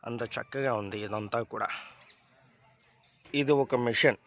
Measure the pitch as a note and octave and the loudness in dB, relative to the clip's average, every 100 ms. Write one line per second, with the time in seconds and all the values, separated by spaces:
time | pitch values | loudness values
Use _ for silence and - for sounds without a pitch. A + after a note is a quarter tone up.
0 | - A#2+ A#2 - A2+ C3+ C3+ A2+ G2+ G#2+ | -8 -6 -4 -6 -6 -2 0 0 -2 -6
1 | G#2 G#2+ G#2 A#2 A#2 A2 G#2 - - - | -4 -4 -2 -2 -2 -4 -4 -6 -12 -20
2 | - - _ _ _ _ _ _ _ _ | -20 -20 _ _ _ _ _ _ _ _
3 | _ _ - C#3 C#3 C#3+ C3 B2+ A#2+ A2+ | _ _ -6 -2 4 4 4 2 2 4
4 | D3 G#2 | 4 2